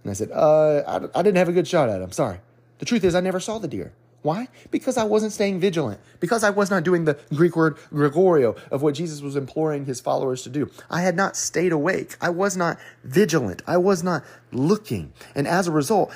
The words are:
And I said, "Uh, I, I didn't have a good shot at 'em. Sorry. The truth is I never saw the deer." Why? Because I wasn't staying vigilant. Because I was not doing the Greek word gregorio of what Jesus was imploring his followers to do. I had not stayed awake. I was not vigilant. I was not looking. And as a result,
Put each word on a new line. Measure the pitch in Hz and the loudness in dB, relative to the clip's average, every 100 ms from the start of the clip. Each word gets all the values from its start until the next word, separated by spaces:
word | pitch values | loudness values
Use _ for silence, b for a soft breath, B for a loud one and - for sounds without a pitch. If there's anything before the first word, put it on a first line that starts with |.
And | - | -8
I | |
said, | 101 - | -6 -4
"Uh, | - 156 156 156 147 - | 2 4 6 4 2 0
I, | 87 - - | -4 -4 0
I | |
didn't | 185 180 | 2 4
have | 175 | 4
a | |
good | 175 156 | 2 2
shot | 175 127 | 2 2
at | 98 | 0
'em. | 92 | -6
Sorry. | 92 131 92 - _ _ - | -4 -4 -4 -14 _ _ -12
The | - | -2
truth | 233 180 | 0 2
is | 175 | 2
I | |
never | 185 185 | 0 -4
saw | 180 220 | -6 -6
the | 175 | -6
deer." | 110 85 - _ _ 147 | -8 -10 -14 _ _ -4
Why? | 180 254 B B | -2 -6 B B
Because | 294 - 247 | -4 -2 -2
I | |
wasn't | 214 214 214 | 2 2 0
staying | 202 202 190 | -2 -2 0
vigilant. | 196 170 131 101 b b | 0 0 -4 -6 b b
Because | 175 226 | -2 2
I | 208 | 2
was | 196 196 | 2 2
not | 196 | 2
doing | 170 175 160 | 2 2 2
the | 143 B 147 | -2 B 2
Greek | 170 165 | 2 4
word | 160 147 B | 0 0 B
gregorio | 151 147 143 190 170 117 101 B | 0 0 4 4 4 4 0 B
of | 139 | -2
what | 147 143 | -2 -2
Jesus | 170 147 | -6 -8
was | 143 139 | -8 -8
imploring | 131 - 156 147 139 | -6 -4 -2 -2 -6
his | 123 | -6
followers | - 135 135 127 | -2 -2 -2 -4
to | 127 | -6
do. | 135 127 B B | -6 -6 B B
I | 165 | -2
had | 185 175 | 0 0
not | 196 - | -2 -2
stayed | - - 180 | -4 -2 0
awake. | 160 147 175 - - | 0 -2 -4 -6 -6
I | 165 | -4
was | 175 196 185 | -2 -2 0
not | 170 - B B | -2 -4 B B
vigilant. | - 131 208 156 113 87 - | -2 2 4 2 -2 -6 -2
I | 170 | 2
was | 180 190 | 2 0
not | 180 160 B B B | 0 -4 B B B
looking. | 120 143 208 - 104 73 B B - | -2 0 0 -2 -8 -8 B B -4
And | 143 | 0
as | 175 180 | 0 2
a | |
result, | 156 139 214 156 | 0 2 0 0